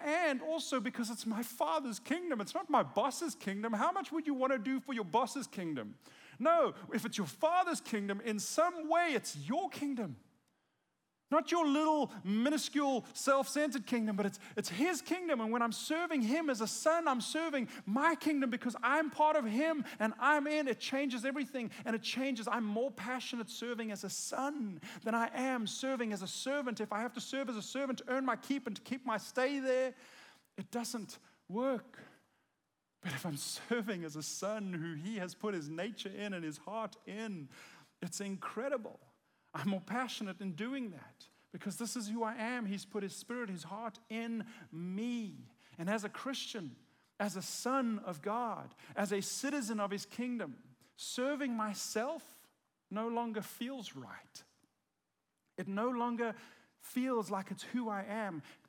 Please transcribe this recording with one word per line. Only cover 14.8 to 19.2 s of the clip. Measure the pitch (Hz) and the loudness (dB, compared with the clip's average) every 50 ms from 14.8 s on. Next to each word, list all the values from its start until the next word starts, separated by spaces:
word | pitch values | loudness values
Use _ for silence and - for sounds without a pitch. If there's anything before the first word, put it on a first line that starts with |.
| 277 359 359 269 | 2 2 2 2
kingdom. | - - 330 370 359 330 294 240 | 0 0 -2 0 2 2 2 2
And | 220 220 | 2 2
when | 226 240 | 2 4
I'm | 233 233 208 | 4 2 2
serving | - - - 311 320 349 339 330 277 | 0 -2 0 0 2 2 2 2 4
him | 226 214 262 330 330 294 | 4 4 4 4 4 2
as | 262 208 | 2 2
a | 220 202 | 0 -2
son, | - - - 311 320 339 339 | 0 2 4 6 6 6 6
I'm | 302 262 247 | 4 2 2
serving | 196 - - 311 330 330 285 277 226 - - - - | 2 0 0 0 0 2 2 0 0 -2 -4 -6 -4
my | 196 202 262 294 330 330 | 0 2 4 6 6 4
kingdom | - - 302 311 277 262 247 | 4 4 2 4 4 4 2
because | 214 240 - 247 220 - | 2 0 0 -2 -2 0
I'm | - 240 277 311 320 294 | 2 4 4 4 4 4
part | - - | 4 6